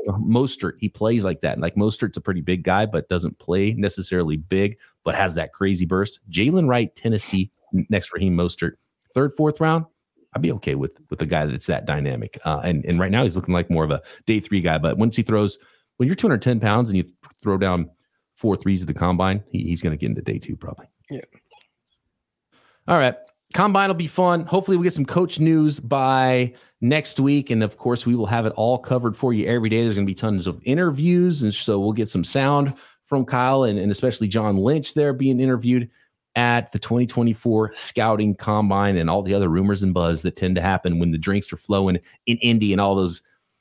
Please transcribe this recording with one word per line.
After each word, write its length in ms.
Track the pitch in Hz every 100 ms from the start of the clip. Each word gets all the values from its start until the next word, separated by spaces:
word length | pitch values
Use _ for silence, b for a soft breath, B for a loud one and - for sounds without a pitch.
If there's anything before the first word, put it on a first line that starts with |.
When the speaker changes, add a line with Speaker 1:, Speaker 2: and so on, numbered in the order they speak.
| 104
Speaker 1:
Mostert, 640 | 98 110 120 135 - 90 -
he 100 | 107
plays 360 | - 107 117
like 160 | 98 80
that. 180 | 78 -
Like, 140 | 87 104
Mostert's 400 | 107 110 107 -
a 40 |
pretty 220 | - 90
big 220 | 73 90
guy, 220 | 87 95 107
but 220 | 80 -
doesn't 300 | 90 85 -
play 340 | - 92 101
necessarily 600 | 113 101 - 92 90 82 78
big, 420 | 80 95 101 107 b b
but 100 | 80
has 200 | 80 95 82
that 160 | 76
crazy 340 | - 98 92 87
burst. 340 | 92 101 - 101
Jalen 380 | 85 120 185 151
Wright, 260 | 123 110 -
Tennessee, 540 | 117 107 - 95 95 _ -
n-, 120 | 92 -
next 240 | 101 -
Raheem 240 | 87 95 87
Mostert. 360 | 87 - 82 - _ _ _
Third, 180 | 127 143
fourth 260 | - 151 151
round, 260 | 160 160 160 _ _ _ _
I'd 80 | -
be 100 | 156
okay 220 | 120 - 69
with, 160 | 67 _ -
with 100 | 90
a 40 | 78
guy 180 | 80 76
that's 200 | 65 -
that 200 | 76 -
dynamic. 520 | 73 71 62 53 -
Uh, 160 | 80 76
and, 220 | 87 80
and 160 | - 85
right 100 | 92
now 120 | 107
he's 140 | 123 87
looking 160 | 87
like 140 | 90 85
more 160 | 82
of 60 | 78
a 100 | 71 B B -
day 120 | 110
three 200 | - 98
guy. 180 | 85 78
But 200 | 78 90
once 180 | 113 117
he 60 |
throws, 360 | 113 110 101 - b b b -
when 100 | 123
you're 100 | 196
two 120 | 226
hundred 140 | 123
ten 180 | 127 117
pounds 280 | 107 110 117
and 80 | 98
you 40 |
th-, 120 | 82 _ - _
throw 160 | 104 95
down 320 | 95 90 76 _ _ _ _ _
four 200 | 110 95
threes 240 | - 95
at 60 | 85
the 60 |
combine, 480 | 73 90 90 95 98 -
he, 160 | -
he's 180 | 82 85
gonna 140 | 85 76
get 140 | 58
into 120 | 53
day 160 | - -
two 180 | - -
probably. 300 | - - - _ -
Speaker 2:
Yeah. 100 | - - _ _ _ _ _ _ _ _ _ _ _ _ b b b -
Speaker 1:
All 100 | 170
right. 180 | 127 - - _ _
Combine 380 | - 208 196 196
will 40 |
be 120 | 170 165
fun. 400 | - 180 175 170
Hopefully 320 | 185 190 180
we 60 |
get 100 | 180
some 100 | 175
coach 340 | 135 175 180 -
news 400 | 156 160 151 147
by 760 | 123 139 131 131 131 127 123 123 b b
next 400 | 117 151 151 -
week. 300 | 135 143 139
And 120 | 113
of 140 | 107 -
course, 300 | 127 120 120
we 80 |
will 100 | 120
have 220 | 104 117 110
it 80 | -
all 220 | 110 123
covered 360 | - 127 120
for 200 | 104 131
you 120 | 113 95
every 220 | 120 110
day. 140 | 110
There's 140 | 117 101
gonna 100 | 98
be 80 |
tons 320 | 95 113 98 87
of 120 | 82
interviews. 800 | - 147 180 139 165 180 180 156
And 100 | 110
so 260 | 101 - 104
we'll 140 | 101
get 160 | 107 107
some 160 | 92
sound 480 | 82 139 135 143 139 135 B B
from 220 | - 139 127
Kyle 380 | 123 127 135
and, 140 | 123 104
and 140 | 101
especially 360 | 98 127 - 107
John 280 | 110 107 98
Lynch 380 | 104 156 135
there 180 | 156 147
being 260 | 131 135 127
interviewed 520 | 131 123 120 123 117 b b b _
at 380 | 117 120 120 -
the 60 | 107
twenty 280 | - 120 120
twenty-four 640 | - 117 110 120 110 107
Scouting 600 | - - - 110 107 104 98
Combine 600 | - 104 104 98 101 92
and 140 | 80
all 100 | 92
the 140 | 95
other 160 | 98 92
rumors 320 | 85 98 98
and 100 | 95
buzz 300 | 90 85 82
that 120 | 90
tend 200 | - 92
to 80 | 90
happen 360 | 90 92 90 85
when 120 | 85
the 80 | 80
drinks 340 | 80 101 -
are 60 | 80
flowing 400 | - 98 95 90 b b
in 140 | - 117
Indy 340 | 120 113 104
and 80 | 95
all 140 | 98
those, 260 | 98 90 85 _ _ _ _